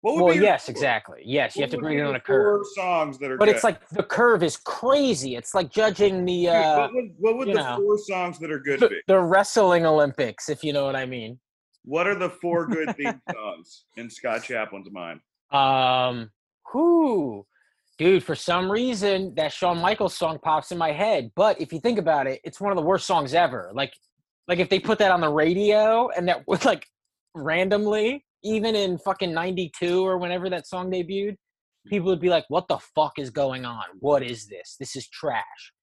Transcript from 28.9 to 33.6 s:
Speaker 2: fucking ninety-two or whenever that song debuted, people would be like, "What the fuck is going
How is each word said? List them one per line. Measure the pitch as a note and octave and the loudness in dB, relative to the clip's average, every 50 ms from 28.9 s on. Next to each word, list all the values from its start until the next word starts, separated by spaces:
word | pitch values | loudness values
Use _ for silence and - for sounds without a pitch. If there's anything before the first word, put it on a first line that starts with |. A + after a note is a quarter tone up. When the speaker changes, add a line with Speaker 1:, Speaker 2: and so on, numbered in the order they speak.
| F3+ D#3+ | -2 -4
Speaker 2:
fucking | - G3 F#3 - G3 F3 D#3+ | -4 -4 -2 -2 -4 -4 -2
ninety-two | E3 E3+ F#3 F#3 F#3 F3+ D#3 - - F3+ F3 F3+ F#3 F#3 | -4 -4 -4 -4 -4 -6 -6 -6 -4 -2 0 0 0 0
or | F#3+ F#3 | 0 -2
whenever | F3+ F3+ F3 F3+ F3+ F3 F#3+ | -2 -2 -4 -6 -4 -4 -6
that | F3+ F3 - | -6 -6 -8
song | - F#3+ F3+ F3+ F#3 | -10 -10 -8 -6 -4
debuted, | F#3 F#3 F3 D#3+ G3 G3 G3+ G#3 G3+ _ _ _ _ _ _ _ _ _ _ | -4 -4 -4 -4 -6 -6 -6 -6 -8 _ _ _ _ _ _ _ _ _ _
people | - G3+ G3+ E3+ F#3+ | -4 -4 -2 0 0
would | F#3 D#3 | 0 2
be | D#3+ F3+ | 2 2
like, | E3+ D#3+ - | 2 2 0
"What | _ C3+ F3+ - - | _ -4 -4 -2 -2
the | D#3 - - _ _ | -6 -6 -6 _ _
fuck | D#3 D#3 C#3+ - - | -2 -2 -2 -2 -8
is | C#3 B2+ | -10 -6
going | A2 D3 C#3 C3+ B2+ B2+ | -2 -2 -2 -2 -2 -6